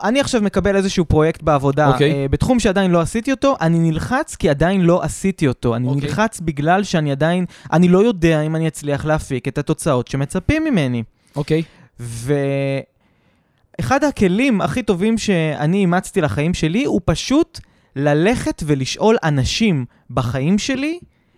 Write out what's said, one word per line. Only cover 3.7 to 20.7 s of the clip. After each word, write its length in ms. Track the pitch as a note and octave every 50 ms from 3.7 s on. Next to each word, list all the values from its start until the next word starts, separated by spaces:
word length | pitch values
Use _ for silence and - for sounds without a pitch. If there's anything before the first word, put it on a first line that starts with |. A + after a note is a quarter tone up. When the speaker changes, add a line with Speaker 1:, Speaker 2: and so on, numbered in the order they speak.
| E3+ E3
Speaker 1:
נלחץ 580 | E3 E3 D#3 D#3+ - - B3 C#4 D#4+ - -
כי 120 | - - D#3+
עדיין 300 | C#3+ C#3 D#3+ F3+ G3+ F#3+
לא 220 | F3 E3+ F3 F3
עשיתי 460 | D3 D3+ - - - G3 F#3 - D#3+ C3
אותו. 280 | A#2+ - - A#2+ A2+
אני 120 | A#2 B2 B2+
Speaker 2:
אוקיי. 120 | C3+ C#3+
Speaker 1:
נלחץ 380 | C#3+ D3 - G3+ A3 A3 - - E3
בגלל 380 | E3 C#3+ C#3+ C#3+ D#3+ F3+ G3+ G3+
שאני 280 | - - D#3+ D3+ C#3+
עדיין, 320 | C#3 C3+ D#3 E3 F3 F#3 F3+ - - - - -
אני 160 | D3+ E3 F3+ F3
לא 100 | F3+ F#3+
יודע 420 | G#3+ A#3+ G#3 E3 E3 E3 D#3+ D3+
אם 140 | D3+ D#3 D#3+
אני 120 | D#3+ D#3+ D#3
אצליח 360 | - - D3 D3 C#3+ C3 D3
להפיק 440 | D#3 D#3 D#3 - - C#3 A#2+ - C3+
את 100 | - D3
התוצאות 500 | C#3+ - D#3 - - E3 C3 B2 A#2 -
שמצפים 560 | - C3+ C#3 - - F#3 - - D4 D#4 D#4+
ממני. 380 | D#4 A#3+ E3+ C#3 B2+ B2 A#2 A2 - _ _ _ _ -
Speaker 2:
אוקיי. 260 | D3 C#3+ - D#3 E3 D#3 - _ - - _ _ -
Speaker 1:
ו- 340 | A#2+ A#2 A#2 A2+ A#2 C3+ D3 C#3+ C#3 C#3 C#3 C#3 C#3 C3+ C3+ C3+ - _ _ _ _ _ _ _ _ _ _ _ _ _ _ _ _ _ - -
אחד 240 | - - C4 C#4 D4+
הכלים 560 | C#4+ - - G#3 F3+ F3+ A3 C#4 C#4 A3 F3+
הכי 220 | D3 C#3 - B3+
טובים 360 | G#3+ - F#3+ E3 G3+ A3+ A3+ G#3
שאני 580 | - G#3+ F#3+ E3 D#3 D#3 C#3+ - D3 D#3 F#3 G3+
אימצתי 420 | G3 E3+ F3 F#3+ - - - F#3+
לחיים 340 | D#3 A#2+ G2+ D3 D3+ E3+ F3
שלי, 300 | - E3 D#3 F3 A#3+ C#4+
הוא 160 | - - G3+ -
פשוט 560 | - D#3+ - - - C4 D#4 E4+ _ - - - _ _ _ _ _ -
ללכת 680 | C3+ C#3+ D3 D3 D3+ E3+ A3 B3+ D3 - D#4 - - E3
ולשאול 500 | D3 D3 C3+ B2+ - - - G3 A3 A#3 - -
אנשים 600 | D#3 D3+ C3+ B2 - - - A3+ G#3 E3 C3+ B2 - _ _ _ -
בחיים 480 | B2 C3 A#2+ A#2 C3+ C3 C3+ E3+ G3+ G#3
שלי, 400 | - -